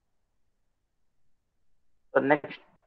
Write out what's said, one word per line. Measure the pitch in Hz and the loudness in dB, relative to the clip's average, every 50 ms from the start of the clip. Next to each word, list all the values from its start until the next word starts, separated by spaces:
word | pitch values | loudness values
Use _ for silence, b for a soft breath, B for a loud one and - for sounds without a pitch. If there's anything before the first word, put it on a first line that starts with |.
| _ _ _ _ _ _ _ _ _ _ _ _ _ _ _ _ _ _ _ _ _ _ _ _ - - - _ _ _ _ _ _ - - - _ - - - _ - - | _ _ _ _ _ _ _ _ _ _ _ _ _ _ _ _ _ _ _ _ _ _ _ _ -20 -20 -20 _ _ _ _ _ _ -20 -20 -20 _ -20 -20 -20 _ -2 -2
so | 139 | 0
next, | 131 139 151 147 - - - - - - - _ _ | 2 2 0 0 0 -8 -16 -18 -20 -20 -20 _ _